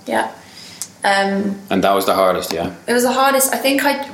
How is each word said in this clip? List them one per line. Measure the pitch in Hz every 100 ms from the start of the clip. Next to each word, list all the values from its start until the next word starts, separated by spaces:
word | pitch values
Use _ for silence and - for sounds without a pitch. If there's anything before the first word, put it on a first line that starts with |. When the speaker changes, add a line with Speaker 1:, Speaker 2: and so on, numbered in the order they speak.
| -
Speaker 1:
yeah. | 110 - - - - - - - -
Um, | 202 196 196 196 202 - -
Speaker 2:
And | 101
that | 92
was | 98 95
the | 92
hardest, | 95 87 82
yeah? | 85 87 - -
Speaker 1:
It |
was | 240
the | 247
hardest. | 262 269 262 254
I | 233
think | 269 277 285
I, | 277 269